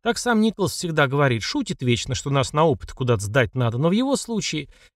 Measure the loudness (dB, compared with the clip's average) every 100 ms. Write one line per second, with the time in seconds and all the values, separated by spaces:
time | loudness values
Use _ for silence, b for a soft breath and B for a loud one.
0 | -2 -2 0 2 2 2 -2 -2 -4 0
1 | 2 4 2 2 -2 -4 -4 -4 0 0
2 | -2 -6 -2 0 0 2 2 2 -6 -6
3 | 0 0 2 0 0 0 0 2 2 2
4 | 0 -2 -2 -4 -4 -6 -10 b b